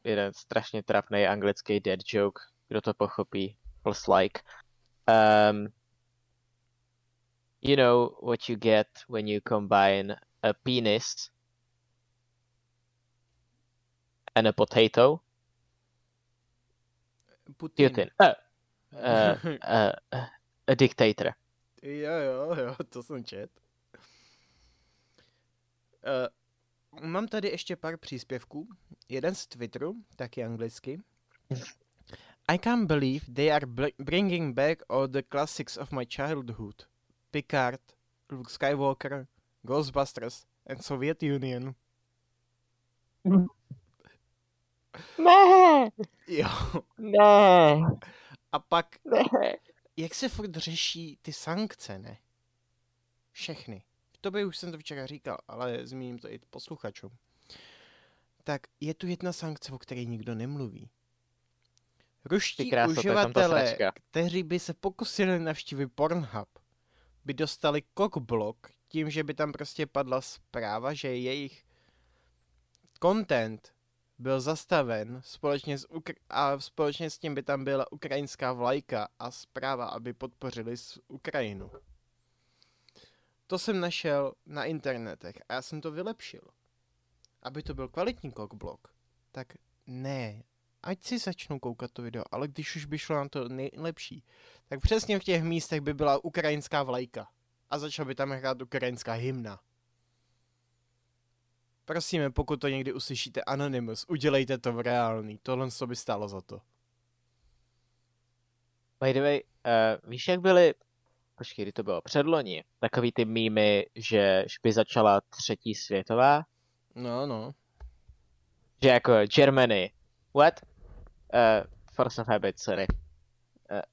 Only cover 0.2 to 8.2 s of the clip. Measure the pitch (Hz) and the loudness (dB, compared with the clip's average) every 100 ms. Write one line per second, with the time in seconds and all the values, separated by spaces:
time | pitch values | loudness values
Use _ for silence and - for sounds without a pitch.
0.2 | 101 - - - - 110 - 104 - 104 | -4 -6 -6 -4 -4 -6 0 0 0 0
1.2 | 95 101 101 - - 104 98 90 - 107 | 0 2 0 -2 -2 -2 -2 -4 -2 0
2.2 | 101 - - _ - 110 113 - 104 - | 0 -4 -18 _ -8 -6 -4 -2 -4 -4
3.2 | 98 98 95 - - - 104 101 - 92 | -6 -6 -8 -10 -20 -8 -6 -4 2 2
4.2 | 98 - - - - _ _ _ - 113 | 2 -4 -16 -20 -20 _ _ _ 4 6
5.2 | 110 107 104 104 104 - _ _ _ _ | 8 8 6 2 -4 -12 _ _ _ _
6.2 | _ _ _ _ _ _ _ _ _ _ | _ _ _ _ _ _ _ _ _ _
7.2 | _ _ _ _ - 139 123 120 120 - | _ _ _ _ 2 6 6 6 4 -2